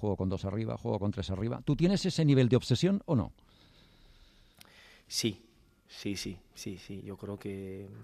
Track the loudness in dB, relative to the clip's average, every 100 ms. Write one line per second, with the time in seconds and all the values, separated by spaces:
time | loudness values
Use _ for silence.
0 | -2 0 0 -2 -2 -4 -4 -4 -4 -2
1 | 0 -2 -4 -4 -4 -4 -2 2 4 2
2 | 0 2 6 6 8 6 4 2 4 2
3 | 2 2 2 -6 _ _ -20 _ -20 -20
4 | -20 -20 -20 _ _ _ -20 -20 -20 -20
5 | -8 -2 -2 -2 -8 _ _ _ _ -10
6 | -6 -6 -8 -12 -16 -14 -12 -12 -12 -12
7 | -12 -12 -10 -10 -8 -10 -10 -12 -14 -16